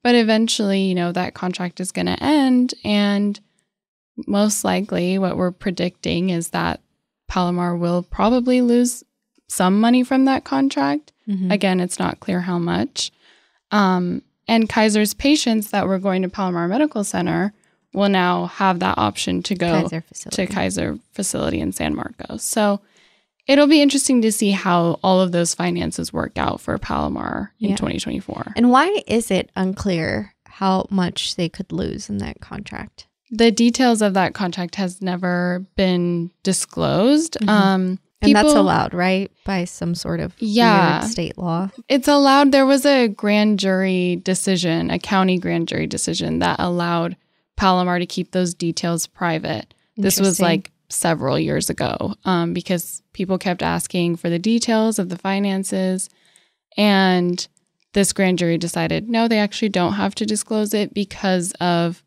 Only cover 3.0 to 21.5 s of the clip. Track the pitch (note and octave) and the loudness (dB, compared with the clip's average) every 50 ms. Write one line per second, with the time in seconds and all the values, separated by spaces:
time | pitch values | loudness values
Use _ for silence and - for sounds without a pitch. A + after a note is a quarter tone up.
3 | G3+ G3+ G3+ G3+ G3+ G3+ G3+ - _ _ _ _ _ _ _ _ _ _ _ _ | 2 0 0 0 -2 -2 -4 -6 _ _ _ _ _ _ _ _ _ _ _ _
4 | _ _ _ - - - G3+ G3+ G#3 G#3+ G#3+ - - G3 F#3 F#3 G3+ - F#3+ F#3 | _ _ _ -14 -6 -2 0 2 2 2 0 0 -2 0 0 -2 -2 -2 -2 -2
5 | F3 F3+ F#3+ G3 F#3+ F3+ - - F3+ F3+ F3+ _ - G3+ F3 - E3+ F3+ _ _ | 0 0 0 0 0 -2 0 0 -2 -2 -4 _ -6 -6 -2 -2 -4 -4 _ _
6 | - - E3+ E3+ F3+ F#3+ F3+ E3+ E3+ - - - E3 - - - _ _ _ _ | -4 -2 -2 0 0 0 -2 -2 -4 -4 -4 -4 -2 -4 -4 -6 _ _ _ _
7 | _ _ _ _ _ - - F#3+ F3+ F3 F3 F3+ F3 F3 F3 E3+ E3+ E3+ F3 F3+ | _ _ _ _ _ -6 -2 -2 0 0 0 0 -2 -2 -2 -2 -2 0 0 -2
8 | F3+ _ - - F#3+ A3 B3 B3+ A#3+ B3+ B3+ B3+ B3 A#3+ A#3 A#3+ B3 A#3+ - - | -2 _ -4 0 2 2 2 2 2 2 2 2 4 4 4 4 2 2 -2 -8
9 | _ _ _ _ _ _ _ _ _ _ - - F#3 F#3 G3 G#3 A3+ A#3 B3 B3+ | _ _ _ _ _ _ _ _ _ _ -2 0 2 2 4 4 4 4 4 4
10 | B3 - C4+ C4 C4 C4+ C4+ C4+ - - C#4 C4+ C4+ C4+ - D4 C#4 C#4 C#4+ D4+ | 2 2 2 2 4 4 2 0 -2 -2 -2 0 0 0 0 0 0 0 -2 -4
11 | _ - _ _ _ G#3+ G3+ F#3 F#3 F3+ F#3 F#3+ G#3 F#3+ F#3 F3+ F3+ F3 - - | _ -12 _ _ _ -4 -2 -2 0 0 0 2 2 2 2 0 0 -2 -4 -4
12 | F#3 F3+ - _ - - F#3 F3+ F3 F3+ F3 F3 E3+ E3+ F3 F#3+ A3+ C#4 _ - | -4 -4 -4 _ -6 -4 -4 -2 -2 -2 -2 -2 -2 0 -2 -2 -2 -4 _ -8
13 | - - _ _ _ _ _ _ _ _ _ _ _ _ G3+ G#3 G3+ F#3 F#3 F3+ | -8 -8 _ _ _ _ _ _ _ _ _ _ _ _ 0 2 2 4 2 0
14 | F3+ F3 F3+ - _ _ _ _ _ - A3+ A3+ A3+ G#3 - A#3 G#3+ A3 G#3 G#3+ | 0 -2 -4 -6 _ _ _ _ _ 0 2 2 2 2 2 2 2 4 4 2
15 | G#3+ G#3 - - - C#4 D4+ D4+ - B3 A3 A3 G#3 - - G3+ - F#3 F#3+ F#3 | 0 0 -2 0 2 2 2 2 2 0 0 0 -2 -2 -2 -2 0 0 -2 -2
16 | F#3+ G3+ F#3 F#3+ F#3 F3+ - - F#3+ F#3 F3+ E3+ F3 E3+ G3 B3+ D4+ D4+ - G#3+ | 0 -2 0 0 -2 -4 -4 -4 -4 -2 -2 -2 -2 -2 0 0 0 0 -2 -4
17 | G3+ - - F#3 F3 F3 D#3+ E3 F#3 G#3 _ _ _ _ _ _ _ _ - G3 | -6 -4 -4 -4 -2 -2 -2 -2 -2 -4 _ _ _ _ _ _ _ _ -2 0
18 | G3+ G3+ G3 F#3+ F3+ F3+ F3+ F3 F3 F3+ - - G3+ F#3+ F#3 F3 F#3 F#3 - - | 2 2 4 2 2 2 0 0 -2 -6 -4 0 0 0 2 2 0 -2 0 0
19 | - - - - - F#3+ F3+ F3+ F3 - G3+ F#3 F3 E3+ G#3 F#3 E3+ F3 - E3 | 0 -2 -2 -4 -4 -2 -4 -4 -2 -4 -4 -2 0 0 0 0 0 -2 -6 -8
20 | - _ - - - - - - F#3 F3+ G3 G3 F#3 - F#3+ - - - - - | -10 _ -20 -18 -14 -8 -4 -4 -4 -4 -2 -4 -4 -2 -2 -4 -4 -4 -6 -8
21 | _ _ _ - F#3+ - - - C#2 D2+ | _ _ _ -8 -6 -4 -4 -2 -2 -2